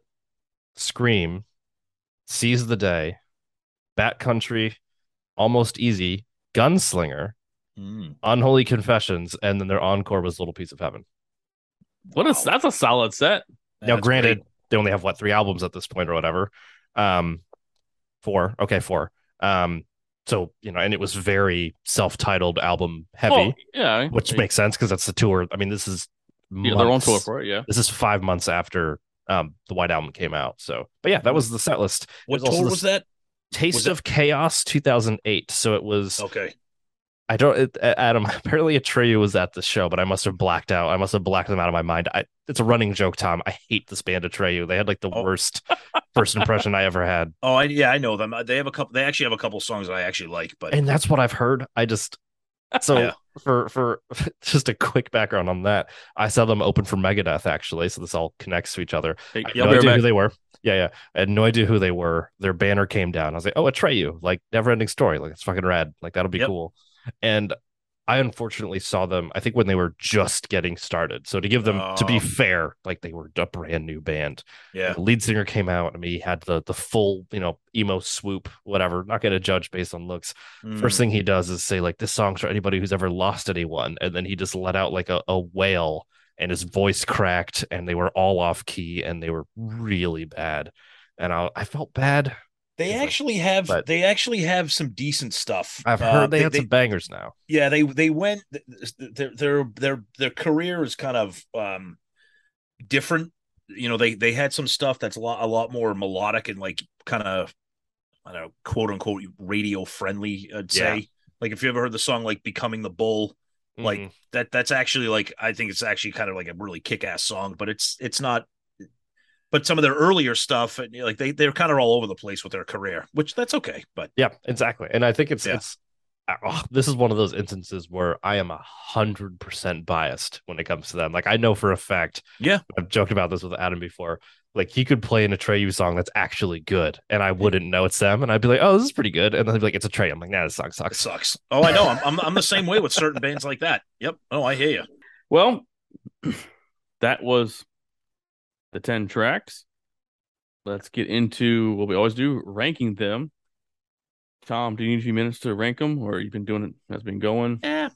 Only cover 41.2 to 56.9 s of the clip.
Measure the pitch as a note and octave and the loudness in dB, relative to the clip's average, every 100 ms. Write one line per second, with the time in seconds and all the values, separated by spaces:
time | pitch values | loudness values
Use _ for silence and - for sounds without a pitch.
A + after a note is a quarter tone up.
41.2 | F#2 F#2+ E2+ F#2+ F2 E2+ E2 E2 E2+ - | 2 0 0 0 0 0 0 0 0 -2
42.2 | - _ - - A2+ A#2+ G#2 G2 F#2 - | -6 _ -8 0 4 4 4 2 0 0
43.2 | F#2 E2+ G2 - - A2 - F#2+ - F2+ | -2 -2 -4 -8 -4 -6 -4 -10 -4 -4
44.2 | F2 - F#2 F2 E2+ F#2 G#2+ - F#2 A2 | -4 -2 0 0 0 0 0 -2 -4 -2
45.2 | F#2 F#2 - - - F#4 - D#4+ - - | 0 0 -2 -4 -4 -6 -4 -6 -2 2
46.2 | G#2 G#2+ - G#2+ G#2 G2 F#2+ F2+ F2 F2 | 2 2 2 2 2 2 2 2 0 0
47.2 | E2 - C3 C3 D3 D3 B2+ C#3 B2 G#2 | -2 -2 2 4 4 4 4 4 0 -2
48.2 | A2 A#2 A#2 C3 C#3 - - B2 C#3 C#3 | -2 -4 -2 -2 -2 -4 -4 -2 0 0
49.2 | B2+ A2 A2+ G2+ - G#2 F#2 F#2 F2+ - | -2 -2 -4 -6 -6 -6 -4 -4 -4 -6
50.2 | E2+ E2+ E2 - E2 D3 C#3 D3 - C#3 | -8 -8 -8 -10 -2 0 2 2 2 4
51.2 | A#2+ - B2 C3 C3+ A#2 A#2 A2 - - | 2 2 0 0 -2 -2 0 0 -4 -12
52.2 | _ _ _ _ - C4 - B2+ A#2+ - | _ _ _ _ -4 -2 4 4 4 -2
53.2 | _ - C#3 A#2+ A2 C3 A#2+ - - - | _ -8 0 0 0 -2 -2 -2 -6 -6
54.2 | - - - C#3+ B2+ - - C3 - A2+ | -6 -6 0 2 2 -2 0 0 0 0
55.2 | G#2 G2+ F2+ F2+ G2 G2+ - - - - | 2 0 0 0 2 2 0 -10 -10 -2
56.2 | G#2+ B2 A2+ G#2 G2 G#2 G2 | 2 4 4 4 4 2 2